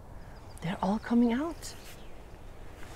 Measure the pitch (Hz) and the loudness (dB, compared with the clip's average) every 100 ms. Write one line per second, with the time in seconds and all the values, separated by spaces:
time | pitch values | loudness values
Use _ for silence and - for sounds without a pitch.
0 | - - - - - - 165 202 185 220 | -12 -12 -12 -12 -12 -6 -4 2 4 4
1 | - 240 240 233 320 311 - - - - | 6 8 8 6 2 -2 -8 -10 -10 -12
2 | - - - - - - - - - | -10 -12 -12 -12 -12 -12 -12 -10 -10